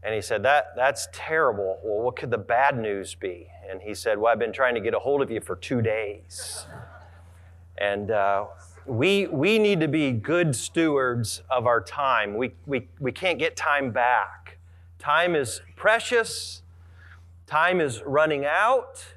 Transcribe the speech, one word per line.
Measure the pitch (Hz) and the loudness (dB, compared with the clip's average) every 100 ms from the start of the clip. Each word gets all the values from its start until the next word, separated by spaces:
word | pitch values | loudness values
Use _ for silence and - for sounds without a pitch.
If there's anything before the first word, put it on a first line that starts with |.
And | 101 110 | -2 -4
he | |
said, | 98 110 | -2 0
"That, | 113 147 135 | 4 4 2
that's | 120 131 143 - | 0 0 0 -8
terrible. | - - 160 147 101 98 95 | -12 -4 2 2 2 -2 -4
Well, | 107 104 | -4 -2
what | 120 - | -2 -4
could | 139 | -4
the | 117 | -6
bad | 95 117 139 135 | 0 2 4 2
news | 110 101 90 | -2 -4 -6
be?" | - 98 87 82 - 98 | -8 -10 -10 -16 -20 -14
And | 95 | -12
he | 104 | -10
said, | 104 120 104 | -6 -2 2
"Well, | 110 | 2
I've | 113 | 2
been | 113 | 0
trying | 104 127 | 0 0
to | 120 | 2
get | 107 | 0
a | 110 | -2
hold | 117 143 | 0 -2
of | 135 | 0
you | 110 | -4
for | - | -8
two | 87 - 127 | -10 -4 -2
days." | 113 107 104 98 - - - - - - - - - - - - - - - - | 0 -2 -4 -10 -16 -14 -12 -12 -14 -18 -18 -20 -20 -20 -20 -20 -20 -20 -20 -4
And, | 101 101 104 | -2 -2 0
uh, | 107 98 98 104 - - - - | 0 2 2 -2 -12 -20 -20 -8
we, | 117 156 202 190 | 0 2 2 0
we | 151 165 220 | 0 2 4
need | 208 196 | 4 4
to | 156 | 2
be | 147 143 | 2 0
good | 120 104 170 170 127 | 0 0 2 2 0
stewards | - - 160 143 127 120 113 - - | -4 0 2 2 0 0 -4 -6 -2
of | 127 120 | 0 4
our | 117 | 2
time. | - - 139 120 104 104 | 0 -2 2 2 0 -2
We, | 127 - | -4 -6
we, | - 135 107 - | -6 -6 -6 -6
we | 127 | -6
can't | 120 185 160 | -2 -2 0
get | 160 | -2
time | - 156 143 135 | -2 0 0 0
back. | 117 123 123 95 - - - - - - - | 0 2 2 0 -8 -20 -20 -20 -20 -20 -12
Time | - 151 180 | 0 2 4
is | 165 127 - - - | 0 -2 -6 -14 -2
precious. | 208 226 226 240 226 - - - - - - - - - - - | 2 2 2 0 0 -6 -10 -14 -18 -20 -20 -20 -20 -20 -20 -20
Time | - 151 170 185 | -2 2 4 4
is | 147 120 | 0 -2
running | - 139 156 147 139 | -2 2 2 2 0
out. | 165 214 262 - - - | 2 2 2 -2 -16 -20